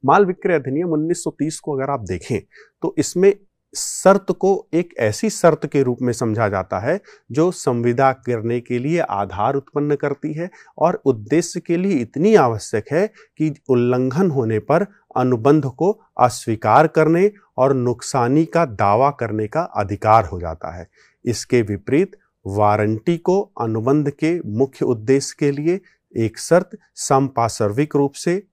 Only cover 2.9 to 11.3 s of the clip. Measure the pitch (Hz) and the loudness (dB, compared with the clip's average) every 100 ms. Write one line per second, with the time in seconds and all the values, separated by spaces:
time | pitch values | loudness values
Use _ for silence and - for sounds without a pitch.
2.9 | - 139 180 190 - _ _ _ - - | -4 -4 2 2 2 _ _ _ -12 -10
3.9 | - 185 196 - 180 185 196 - 160 180 | 0 4 4 2 -2 0 0 0 -4 -4
4.9 | - 110 104 220 - 170 151 151 147 127 | -2 -2 0 -4 4 4 4 -2 0 0
5.9 | 120 123 117 120 107 110 98 95 98 113 | 0 -2 -2 -2 0 0 0 -2 -4 -2
6.9 | 185 - - _ 123 170 175 - 120 120 | -4 -6 -20 _ -2 0 0 -4 0 0
7.9 | 120 135 131 - 117 110 120 120 123 131 | 2 2 0 -6 -6 -4 -6 -4 -6 -2
8.9 | 170 - 98 101 - 107 139 - - 147 | -2 -2 -4 -6 -2 -2 -2 -4 -4 -2
9.9 | 143 147 139 151 151 175 - - - 160 | -2 -2 -6 -8 -8 -10 -12 -20 -2 0
10.9 | 180 - 117 104 | 0 -2 -2 0